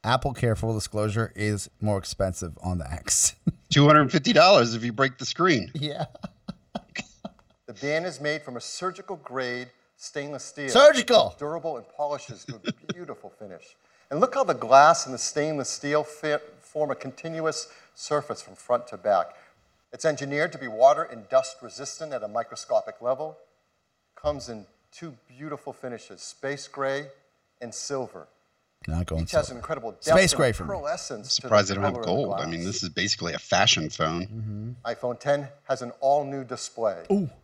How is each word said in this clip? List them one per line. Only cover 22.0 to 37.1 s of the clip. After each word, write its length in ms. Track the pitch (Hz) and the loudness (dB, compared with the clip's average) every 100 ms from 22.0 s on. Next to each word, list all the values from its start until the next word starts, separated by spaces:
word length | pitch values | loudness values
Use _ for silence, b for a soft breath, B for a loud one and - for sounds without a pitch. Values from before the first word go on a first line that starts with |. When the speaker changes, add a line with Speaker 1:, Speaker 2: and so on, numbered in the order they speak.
| 156 | -10
Speaker 3:
at 80 | 131 | -8
a 60 | 107 | -6
microscopic 720 | 113 113 113 - 110 107 - | -6 -6 -12 -2 -2 -2 -6
level. 340 | 120 131 156 156 _ _ _ _ _ _ _ - | -4 -2 -4 -12 _ _ _ _ _ _ _ -6
Comes 320 | 151 147 113 | -4 -4 -10
in 160 | 110 95 _ _ | -14 -16 _ _
two 220 | - 165 120 _ | -16 -16 -16 _
beautiful 440 | 123 151 139 147 | -16 -12 -10 -12
finishes: 480 | - 131 113 - 95 | -12 -12 -12 -16 -18
space 460 | - - 135 143 - | -18 -10 -8 -8 -12
gray 400 | 139 135 139 143 - _ _ _ _ | -6 -4 -4 -8 -18 _ _ _ _
and 140 | 120 | -14
silver. 540 | - - 139 120 92 73 _ _ _ _ _ - | -12 -8 -6 -6 -12 -20 _ _ _ _ _ -6
Speaker 1:
Not 200 | 80 90 | -4 -2
going 160 | 82 | -4
Speaker 3:
Each 80 | 82 | 0
has 160 | 160 143 | -2 -2
Speaker 1:
silver. 100 | 123 | -10
Speaker 3:
an 40 | |
incredible 280 | - 151 113 | -8 -8 -8
depth 140 | - | -6
Speaker 1:
Space 280 | 156 165 190 | 4 6 6
Speaker 3:
and 40 | - | 4
Speaker 1:
gray 140 | 131 | 2
for 120 | 107 | 2
me. 40 | - | -6
Speaker 3:
pearlescence 680 | 190 147 175 - 117 - - | -6 -6 -6 -8 -12 -4 -4
to 60 | |
the 60 | 123 | 4
Speaker 2:
Surprised 200 | 107 98 | 4 4
they 60 | |
don't 100 | 98 | 0
have 100 | 98 | -2
Speaker 3:
color 80 | 117 | -2
of 40 | - | -2
the 60 | - 101 | -2 -2
Speaker 2:
gold. 120 | 98 | -4
I 60 | 82 | -4
mean, 140 | 85 | -4
Speaker 3:
glass. 40 | 90 | -6
Speaker 2:
this 160 | 107 | -6
is 40 | 90 | -6
basically 420 | - 98 - 85 | -4 -2 -2 -4
a 40 | 73 | -6
fashion 520 | - 92 113 - 78 | 0 2 4 2 -2
phone. 320 | - 80 85 98 | -2 -2 0 -6
Speaker 1:
Mm-hmm. 640 | 110 110 104 113 120 120 | -8 -8 -8 -10 -10 -8
Speaker 3:
iPhone 280 | 113 123 120 | -6 -6 -6
ten 300 | 143 143 139 - - | -2 -2 -2 -16 -6
has 140 | 131 | -6
an 80 | 120 - | -6 -2
all-new 440 | 135 143 139 139 | 2 2 2 -8
display. 580 | 123 123 - - 113 87 85 | -8 -10 -10 -2 -2 -2 0